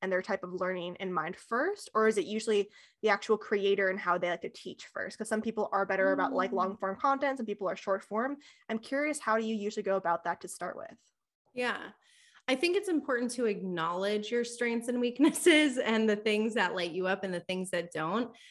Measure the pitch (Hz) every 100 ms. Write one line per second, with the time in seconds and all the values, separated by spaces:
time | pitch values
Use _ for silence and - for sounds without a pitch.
0 | 190 185 185 196 180 180 180 185 175 180
1 | 190 180 156 196 - 233 320 415 - 214
2 | 220 214 180 214 220 214 196 - - _
3 | 214 202 - 214 - 208 196 202 190 190
4 | 185 175 175 170 - - - - - -
5 | - - - 220 220 220 208 196 196 190
6 | 190 190 180 175 190 190 190 202 190 190
7 | 285 269 285 269 220 208 185 190 - 196
8 | - 208 254 285 - - - 220 226 269
9 | 294 294 - 220 226 220 202 214 196 190
10 | 170 170 180 180 - - 175 - - -
11 | _ _ _ _ _ 247 247 196 - -
12 | _ - - - - 262 349 370 392 320
13 | 285 240 240 240 233 190 185 175 165 175
14 | 196 214 208 240 240 - 240 233 233 247
15 | 240 240 294 - - 302 302 247 220 220
16 | 220 208 220 214 220 208 180 185 175 165
17 | 185 190 190 175 170 185 185 175 175 156
18 | 156 208 233 - -